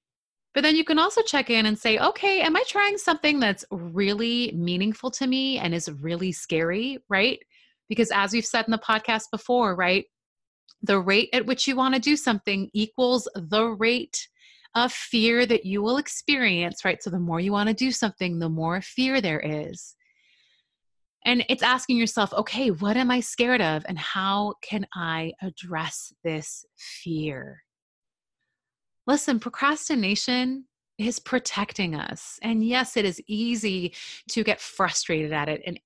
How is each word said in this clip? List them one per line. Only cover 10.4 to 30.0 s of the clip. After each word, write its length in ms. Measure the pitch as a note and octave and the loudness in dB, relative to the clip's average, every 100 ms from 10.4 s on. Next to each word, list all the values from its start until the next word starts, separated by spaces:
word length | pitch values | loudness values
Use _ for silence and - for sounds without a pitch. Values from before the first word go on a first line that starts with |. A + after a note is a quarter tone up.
| _ _ _ _ | _ _ _ _
the 160 | G#3 G3 | 2 2
rate 320 | F3+ G3 - | 4 2 2
at 140 | B3+ A3 | 0 0
which 220 | B3+ - | 0 0
you 80 | B3+ | 2
wanna 240 | C4 C4 | 2 2
do 160 | C4 D4 | 2 2
something 520 | - G#3 - G3 G3 | 2 0 0 -2 -2
equals 560 | G#3+ G#3+ - B3 B3 - | -2 -2 0 2 2 0
the 340 | G3+ D#3+ G#3 A3+ | -8 -2 0 2
rate 600 | G#3 A3 A#3+ - - - _ _ _ - | 0 0 0 -2 -8 -10 _ _ _ -4
of 180 | A#3 B3 | 0 0
fear 540 | - - A#3+ A3 A#3 A#3+ | -2 -2 2 4 4 4
that 180 | A#3 | 2
you 180 | F#3 G3+ | 0 -2
will 160 | G#3+ C4 | 0 0
experience, 840 | D4 - - C#4+ A#3 F3 F3 - | -2 -4 0 2 2 2 0 -2
right? 180 | F#3+ - | -2 -2
So 80 | - | -2
the 80 | F3+ | -2
more 220 | E3+ E3 | -2 0
you 120 | F#3 | 0
wanna 220 | G3+ G#3 | 2 2
do 180 | A3 C4 | 2 0
something, 460 | A#3+ A3 - F#3 E3+ | 0 -2 -2 -4 -2
the 100 | E3 | -2
more 320 | D#3+ D#3+ F3+ | -2 -2 -4
fear 400 | - - C4 C4+ | -4 -2 0 2
there 200 | F#3+ D#3 | 0 -2
is. 540 | D3+ D3+ D3+ F3+ - - _ _ _ _ _ _ _ _ _ _ _ _ | -2 -6 -6 -12 -18 -20 _ _ _ _ _ _ _ _ _ _ _ _
And 200 | - B3 - | 0 2 2
it's 140 | C4 | 2
asking 340 | B3 B3+ - A#3+ | 2 2 2 2
yourself, 360 | A3+ - G3 | 2 0 0
"Okay, 380 | - G#3+ A3 C4 | 0 -2 0 0
what 260 | E3 G3+ A#3 | 2 0 2
am 140 | B3+ | 2
I 100 | B3 | 0
scared 400 | A3 - A#3+ B3+ | 0 0 2 2
of 240 | E3+ D#3 - | 2 0 -4
and 100 | D#3+ | -6
how 560 | D3+ F#3+ F#3+ G3 G#3 - | -6 -2 0 0 -2 -6
can 240 | - G#3+ G3 | -6 -6 -6
I 380 | F#3 E3 D#3+ E3 - | -6 -4 -4 -4 -8
address 720 | F#3+ - F3+ E3 D#3+ - - _ | -10 -10 -6 -6 -4 -8 -14 _
this 400 | E3+ D#3 D3 - - - | -4 -4 -6 -12 -18 -20
fear?" 880 | - - F3 D#3+ D#3 C3+ C#3 - _ _ _ _ _ _ _ _ _ _ _ _ _ _ - | -18 -12 -6 -4 -4 -6 -12 -18 _ _ _ _ _ _ _ _ _ _ _ _ _ _ 0
Listen, 340 | C#4+ - A#3+ | 0 2 -2
procrastination 1300 | A#3+ - C#4 D4+ - C#4 | -2 0 0 0 0 0